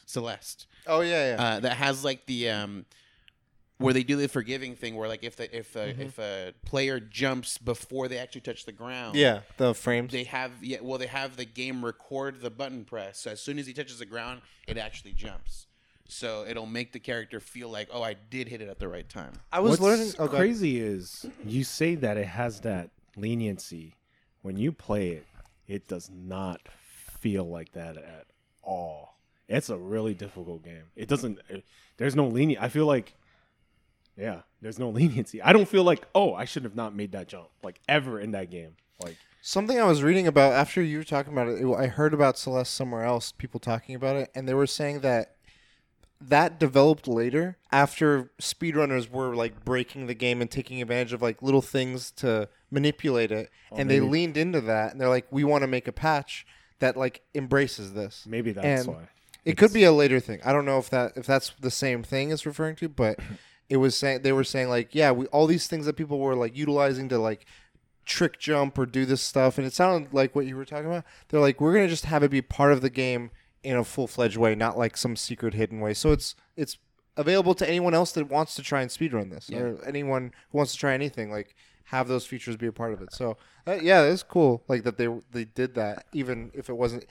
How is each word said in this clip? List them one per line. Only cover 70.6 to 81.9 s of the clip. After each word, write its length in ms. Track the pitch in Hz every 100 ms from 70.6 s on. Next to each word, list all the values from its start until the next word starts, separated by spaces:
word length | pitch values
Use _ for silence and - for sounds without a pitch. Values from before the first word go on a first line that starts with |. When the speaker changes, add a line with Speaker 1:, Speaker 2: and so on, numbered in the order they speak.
| 135
Speaker 2:
talking 220 | 151 156
about. 160 | 175 - - -
They're 100 | 151
like, 220 | 143 135
"We're 120 | 151 208
gonna 120 | 190
just 180 | 165 147
have 180 | 156
it 80 | 143
be 100 | 139
part 300 | 123 - 143
of 80 | 139
the 80 | 131
game 400 | 127 127 123 120 - _ _
in 120 | 135 123
a 80 |
full-fledged 540 | 113 - 120 - 117 107
way, 160 | 113 107
not, 220 | 113 120
like, 180 | 113 -
some 200 | 123 113
secret 360 | - 120 117
hidden 260 | 104 110 110
way." 120 | 107
So 180 | 107 156
it's, 220 | 147 - - _ -
it's 220 | 147 - _ _ _ -
available 360 | 147 190 180 180
to 120 | 160
anyone 260 | 175 175
else 180 | 165 180
that 160 | 170 143
wants 260 | 143 156 -
to 60 |
try 200 | 135 139
and 80 | 127
speedrun 400 | - 165 117 98
this, 180 | 82 -
Speaker 1:
Yeah. 100 | 117
Speaker 2:
or 240 | 123 110 131
anyone 460 | 143 143 131 123 - _
who 60 | 143
wants 120 | 135
to 40 | -
try 160 | 143
anything, 380 | 131 143 123 107
like, 220 | 104 101 _ _ _
have 220 | -